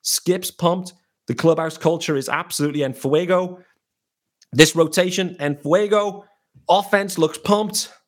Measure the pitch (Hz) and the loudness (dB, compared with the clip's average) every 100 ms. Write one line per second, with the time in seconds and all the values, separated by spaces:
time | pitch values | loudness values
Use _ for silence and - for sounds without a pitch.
0 | - - - 180 180 - 175 180 180 - | -2 -4 0 -2 -2 0 0 0 -6 -16
1 | _ _ - 127 165 165 160 156 160 165 | _ _ -8 2 4 4 0 0 0 0
2 | 170 147 131 147 170 - 147 147 139 - | -2 -2 0 -4 -2 -2 -2 0 -2 -2
3 | 135 151 180 185 180 180 _ _ _ _ | 0 0 2 0 0 -8 _ _ _ _
4 | _ _ _ _ _ 120 156 165 160 170 | _ _ _ _ _ 0 2 2 0 0
5 | 180 180 185 - 143 143 139 180 208 208 | -2 -2 -6 -4 -6 -4 0 0 2 0
6 | 208 185 - _ _ _ - 180 196 202 | -2 -8 -18 _ _ _ 0 0 2 0
7 | 196 190 156 - - 208 214 - - - | 0 0 -2 0 0 2 2 -4 -8 -14